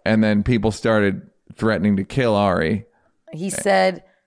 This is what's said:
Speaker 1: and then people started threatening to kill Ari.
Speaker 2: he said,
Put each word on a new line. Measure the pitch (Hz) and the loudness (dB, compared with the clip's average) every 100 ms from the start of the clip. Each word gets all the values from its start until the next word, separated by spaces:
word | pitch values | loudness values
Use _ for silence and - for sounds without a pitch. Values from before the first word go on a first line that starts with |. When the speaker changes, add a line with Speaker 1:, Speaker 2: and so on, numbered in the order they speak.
| - | -2
Speaker 1:
and | 110 | 2
then | 107 104 | 2 0
people | 104 120 110 | 0 0 -2
started | 104 117 107 101 - - _ _ - | -2 0 2 0 -2 -12 _ _ -4
threatening | 110 98 104 98 | -2 0 0 0
to | 98 | -2
kill | 139 120 104 | -2 0 2
Ari. | 101 87 80 104 - _ _ _ - | 2 2 0 -2 -6 _ _ _ -18
Speaker 2:
he | 160 190 | -10 -8
said, | - 202 190 190 170 _ _ | -4 0 2 2 -2 _ _